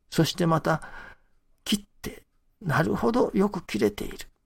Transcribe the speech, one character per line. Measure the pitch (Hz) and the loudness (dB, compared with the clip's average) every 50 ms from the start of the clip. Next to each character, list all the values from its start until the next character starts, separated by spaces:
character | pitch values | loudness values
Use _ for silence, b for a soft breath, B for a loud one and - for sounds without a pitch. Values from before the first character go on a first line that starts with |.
| _ - | _ -6
そ | - - 165 | 2 2 2
し | - - | 2 2
て | - 175 | 0 2
ま | 165 165 156 | 2 2 2
た、 | - 165 160 151 B B B B B B B B B B B _ _ _ _ _ - | 2 0 0 0 B B B B B B B B B B B _ _ _ _ _ -4
切 | - 214 | -2 -2
っ | 202 - _ _ _ | -2 -2 _ _ _
て、 | - - - - _ _ _ _ _ _ _ - 214 | -12 -12 -12 -12 _ _ _ _ _ _ _ -8 -4
「な | 165 131 127 165 | -2 0 2 2
る | 196 202 | 2 0
ほ | - 233 233 226 | 0 0 2 4
ど、 | 247 - - - | 4 2 2 2
よ | 202 196 208 | 2 0 2
く | - 175 - | 0 -4 -8
切 | - - 208 | -4 -2 2
れ | - 208 | 2 2
て | 208 - 101 | 0 0 -8
い | 98 | -8
る」 | - - - - _ _ _ | -8 -10 -14 -16 _ _ _